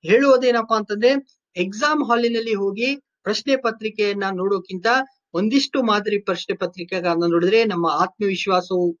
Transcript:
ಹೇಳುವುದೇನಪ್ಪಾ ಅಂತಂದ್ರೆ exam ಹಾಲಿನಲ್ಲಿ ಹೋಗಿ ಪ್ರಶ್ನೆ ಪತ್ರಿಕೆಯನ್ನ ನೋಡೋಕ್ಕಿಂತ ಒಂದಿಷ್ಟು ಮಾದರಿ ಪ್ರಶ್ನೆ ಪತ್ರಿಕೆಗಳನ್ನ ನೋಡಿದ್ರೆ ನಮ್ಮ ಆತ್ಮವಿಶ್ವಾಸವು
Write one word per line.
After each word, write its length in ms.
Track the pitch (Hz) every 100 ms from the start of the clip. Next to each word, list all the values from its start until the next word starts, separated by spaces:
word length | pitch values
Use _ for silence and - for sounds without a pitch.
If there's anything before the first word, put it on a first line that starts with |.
| 160
ಹೇಳುವುದೇನಪ್ಪಾ 680 | 226 277 254 254 240 226 220
ಅಂತಂದ್ರೆ 360 | 214 208 240 277 277 _ _ 180
exam 460 | 190 214 294 302 240
ಹಾಲಿನಲ್ಲಿ 440 | 233 240 233 226
ಹೋಗಿ 420 | 202 196 196 254 277 _ _
ಪ್ರಶ್ನೆ 340 | 185 214 - 269
ಪತ್ರಿಕೆಯನ್ನ 680 | 240 226 214 214 208 202 196
ನೋಡೋಕ್ಕಿಂತ 540 | 190 190 196 - 185 202 254 262 _ _
ಒಂದಿಷ್ಟು 480 | 170 214 277 269 285
ಮಾದರಿ 360 | 233 208 208 202
ಪ್ರಶ್ನೆ 380 | 202 - - 190
ಪತ್ರಿಕೆಗಳನ್ನ 680 | 175 175 170 185 175 170 170
ನೋಡಿದ್ರೆ 360 | 170 180 226
ನಮ್ಮ 220 | 226 175 165
ಆತ್ಮವಿಶ್ವಾಸವು 1120 | 147 190 _ 202 185 - 180 180 185 175 170